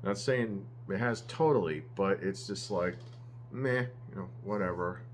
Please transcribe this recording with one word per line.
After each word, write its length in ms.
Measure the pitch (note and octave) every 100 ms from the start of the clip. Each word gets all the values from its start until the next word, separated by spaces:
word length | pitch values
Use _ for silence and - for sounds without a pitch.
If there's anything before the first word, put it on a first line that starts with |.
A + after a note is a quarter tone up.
Not 140 | F#2 G2+
saying 480 | - B2+ A2+ G2 - - -
it 100 | F#2+
has 240 | A#2+ A2+ -
totally, 560 | - D#3+ C3+ E2+ D#2 - -
but 260 | G2 G2
it's 260 | F#2+ G2 -
just 240 | G2 -
like, 240 | G2 F2+ F2+ - - - - -
meh, 340 | A#2+ C3+ B2+ B2 - -
you 60 | G2+
know, 140 | F#2 -
whatever. 580 | G2 G#2 F#2 F2 F2 F#2 -